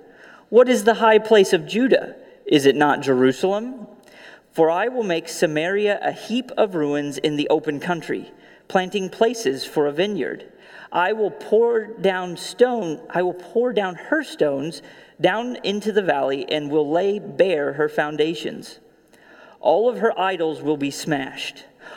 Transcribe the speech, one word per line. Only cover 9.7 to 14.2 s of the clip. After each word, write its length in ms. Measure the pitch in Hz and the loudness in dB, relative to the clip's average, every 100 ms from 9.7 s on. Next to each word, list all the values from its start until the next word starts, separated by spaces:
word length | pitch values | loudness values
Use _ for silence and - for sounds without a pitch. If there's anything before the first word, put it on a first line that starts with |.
| 160 147 | -2 -2
a 60 | |
vineyard. 520 | 143 202 196 107 - - - - - - | 0 -2 -2 -6 -8 -14 -20 -20 -20 -6
I 220 | 160 185 | -2 -2
will 180 | 220 202 | 0 -4
pour 540 | - - 214 233 226 | -4 0 2 4 0
down 540 | 208 220 185 185 180 165 | -4 -2 -2 -2 -6 -8
stone, 640 | - - 254 240 175 147 - | -12 2 2 4 -4 -6 -4
I 100 | 170 | -2
will 140 | 180 | -2
pour 400 | 175 - 220 247 | -4 -4 -2 0
down 220 | 208 190 170 | 0 -4 -8
her 260 | - 311 | -2 -2